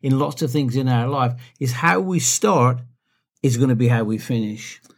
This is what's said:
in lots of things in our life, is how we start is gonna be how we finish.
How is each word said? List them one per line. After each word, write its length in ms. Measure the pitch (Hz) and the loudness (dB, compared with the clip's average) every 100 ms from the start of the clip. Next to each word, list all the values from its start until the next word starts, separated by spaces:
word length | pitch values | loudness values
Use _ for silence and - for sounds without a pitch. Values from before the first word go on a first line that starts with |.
in 160 | 139 135 | -2 0
lots 240 | 151 - | 0 -4
of 80 | 156 | -2
things 260 | 147 131 131 | -2 0 0
in 120 | 131 | 0
our 200 | 123 120 | 0 0
life, 260 | 139 123 - - - | 0 -2 -4 -12 -6
is 140 | 135 | -4
how 280 | - 165 185 | 0 2 2
we 180 | 185 175 | 0 0
start 640 | - - 214 165 123 123 - _ _ _ _ - | 0 0 2 4 4 2 -6 _ _ _ _ -4
is 140 | 139 117 | -2 2
gonna 200 | 131 117 | 2 4
be 100 | 120 | 2
how 140 | 117 | 2
we 160 | 107 110 | 0 -4
finish. 640 | - 117 107 107 - - _ | -2 -4 -2 -6 -12 -18 _